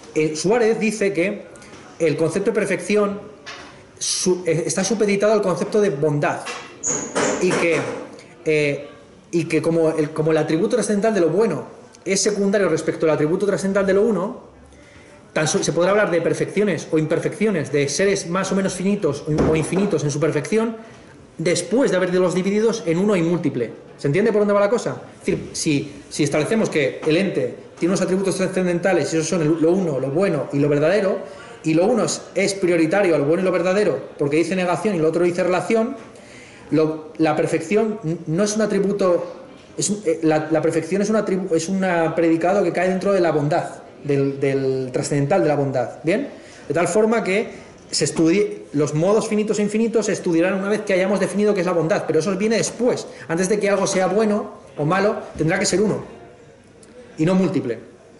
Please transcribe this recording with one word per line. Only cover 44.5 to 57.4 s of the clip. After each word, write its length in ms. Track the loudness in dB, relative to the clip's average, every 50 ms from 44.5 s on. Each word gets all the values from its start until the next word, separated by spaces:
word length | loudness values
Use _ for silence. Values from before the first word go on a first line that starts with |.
| 0 0 0 0 -2 -2 -2 -4 -4
trascendental 500 | -4 -2 -2 0 0 0 2 2 2 2
de 60 | 2
la 60 | 2
bondad, 440 | 0 0 0 0 -2 -2 -4 -6 -6 -2
¿bien? 280 | -2 -2 -2 -2 -6 -10 -16 -20 -20 -20 -14 -6
De 80 | -4 0
tal 140 | 0 0 2
forma 340 | 2 2 2 2 2 0 0
que 460 | 0 0 -2 -2 -4 -8 -16 -18 -20 -20 -20 -14 -8
se 140 | -4 -2 -2
estudie, 600 | 0 2 2 4 4 4 4 2 0 -2 -8 -10 -6 -2
los 180 | 0 0 0 0
modos 360 | 2 2 4 4 2 2 0
finitos 300 | 0 0 0 0 0 0
e 40 | 0
infinitos 440 | 0 0 0 0 2 2 0 0
se 60 | 0 -2
estudiarán 460 | -2 0 0 2 4 4 2 2 0
una 100 | 0 0
vez 140 | -2 -2 0
que 100 | 0 2
hayamos 280 | 2 2 2 2 2
definido 340 | 0 0 0 2 2 2 2
qué 60 | 2
es 60 | 2
la 60 | 0 2
bondad, 320 | 2 2 2 0 0 0
pero 120 | 0 2 2
eso 180 | 2 0 0
viene 200 | 0 0 0 2
después. 500 | 0 0 -2 -2 0 0 0 0 0 -4 -10 -14 -14 -8 -4
Antes 200 | -2 0 0 0
de 100 | 0 2
que 120 | 2 2
algo 160 | 2 2 2
sea 220 | 0 0 2 2 2
bueno 440 | 2 2 2 2 0 0 -2 -6 -12 -16 -20 -14 -6
o 80 | -4 -2
malo, 320 | 0 2 2 2 2 0 -2 -6 -8 -4 -2
tendrá 200 | 0 0 0 0
que 60 | 0
ser 160 | 0 2 2
uno, 240 | 2 2 0 -2 -4 -10 -16 -20 -20 -20 -20 -20 -20 -20 -20 -20 -20 -20 -20 -20 -20 -20 -20 -20 -20 -10 -4
y 80 | 0 0
no 100 | 2 4
múltiple. 440 | 2